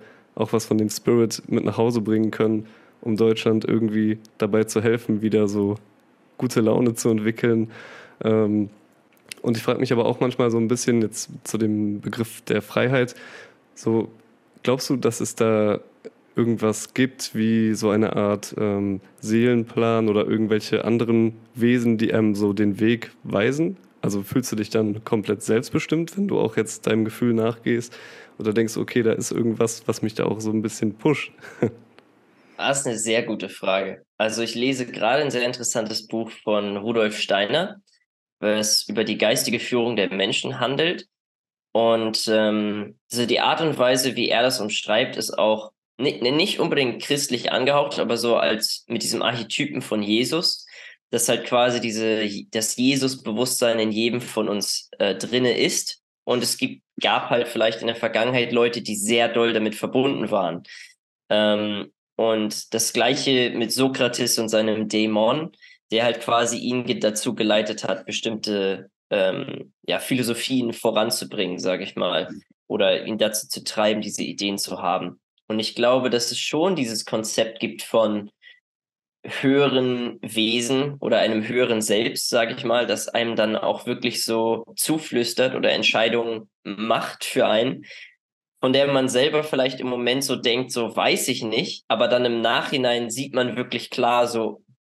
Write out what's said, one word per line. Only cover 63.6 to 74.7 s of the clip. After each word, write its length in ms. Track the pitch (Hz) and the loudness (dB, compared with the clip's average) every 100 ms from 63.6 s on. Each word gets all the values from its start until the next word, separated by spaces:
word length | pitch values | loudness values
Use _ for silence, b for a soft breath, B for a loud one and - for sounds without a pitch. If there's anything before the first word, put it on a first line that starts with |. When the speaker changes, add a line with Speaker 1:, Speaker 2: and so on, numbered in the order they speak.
| 113 | -2
Speaker 2:
Sokrates 680 | 127 131 131 123 127 120 - | 0 0 2 0 0 0 0
und 120 | 110 | 0
seinem 400 | 110 110 107 107 | 2 2 0 0
Dämon, 640 | 107 110 107 110 147 165 B B B _ | 0 2 2 2 0 -4 B B B _
der 120 | 110 | 0
halt 160 | 120 117 | 2 0
quasi 380 | - 117 117 120 | 0 0 2 -2
ihn 260 | 113 123 117 | -2 -2 -2
ge-, 140 | 104 | 0
dazu 360 | 107 110 131 104 | 0 0 -4 0
geleitet 500 | 107 107 110 110 - | 2 2 0 -4 -4
hat, 200 | - - | -6 -6
bestimmte, 840 | 107 113 107 107 101 95 98 - _ - | -6 -4 -4 -2 0 0 -2 -10 _ -2
ähm, 600 | 104 95 - 87 - - _ | 0 2 0 -6 -10 -14 _
ja, 160 | - 92 | -4 -4
Philosophien 760 | - 127 117 117 - 131 117 | 0 0 0 -2 -2 0 -2
voranzubringen, 840 | 110 117 107 113 - - - 92 90 | -2 0 2 0 -2 -4 -4 -4 -2
sag 220 | 92 90 | -2 -2
ich 140 | 98 101 | -4 -4
mal, 320 | 92 85 82 - - _ - | -2 -2 -4 -10 -18 _ -6
oder 380 | 104 95 90 - | 0 2 2 -2
ihn 120 | 107 | 0
dazu 300 | 107 - - | 0 -2 -6
zu 160 | - | -10
treiben, 380 | - - 107 107 | -6 0 0 0
diese 220 | 104 - | -4 -6
Ideen 340 | 67 - 101 98 | -6 -4 -4 -4
zu 240 | - | -6